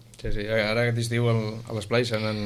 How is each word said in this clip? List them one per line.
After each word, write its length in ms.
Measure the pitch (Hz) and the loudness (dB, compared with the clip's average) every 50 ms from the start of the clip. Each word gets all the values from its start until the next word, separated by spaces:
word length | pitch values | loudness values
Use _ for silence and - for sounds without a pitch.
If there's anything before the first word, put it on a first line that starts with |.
| - - - | -20 -20 -16
Sí, 160 | - - - - | -8 -4 -2 -2
sí. 140 | 110 101 | 0 0
Ara 360 | 104 110 110 104 104 110 117 120 | 0 2 2 2 2 2 2 2
aquest 200 | 120 117 117 117 | 2 2 0 0
estiu 240 | 117 117 117 120 117 | 0 0 2 2 2
el, 120 | 113 113 110 107 110 113 | 2 2 0 -2 -4 -8
a 160 | 117 117 113 | -8 -8 -6
l'esplai 280 | 110 101 104 117 120 123 | -6 -4 0 0 2 2
se 140 | 113 117 107 | 2 0 0
n'han, 220 | 110 107 107 107 104 | 0 -2 -2 -2 -4